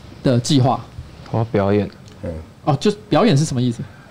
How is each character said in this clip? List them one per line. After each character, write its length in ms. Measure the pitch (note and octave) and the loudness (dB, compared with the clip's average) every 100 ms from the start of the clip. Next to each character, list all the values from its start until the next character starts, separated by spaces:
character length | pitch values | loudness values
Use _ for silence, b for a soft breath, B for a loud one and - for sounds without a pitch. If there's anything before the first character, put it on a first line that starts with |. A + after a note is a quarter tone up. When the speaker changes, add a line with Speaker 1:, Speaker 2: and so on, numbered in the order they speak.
| - - | -20 -4
Speaker 1:
的 160 | C#3+ A#2+ | 0 0
计 200 | - C#3 | 2 2
划？ 240 | B2+ A2+ - - - - - | 2 0 -6 -18 -18 -20 -6
Speaker 2:
我 60 | A2 | -4
要 60 | A2+ | 0
表 260 | G#2 G2 | 0 2
演。 160 | G#2 F#2+ - - - | 0 -2 -8 -20 -14
Speaker 3:
对。 100 | F2 D#2+ - - D3+ | -12 -12 -16 -8 -2
Speaker 1:
哦， 100 | C#3 | 0
就 120 | G#3 G#3 - | 0 -2 -2
表 180 | D3+ A3+ | 2 4
演 120 | C#3+ | 2
是 80 | D#3+ | 0
什 80 | |
么 80 | B2+ | 0
意 100 | B2 | -2
思？ 100 | A#2 - - - | -4 -10 -16 -20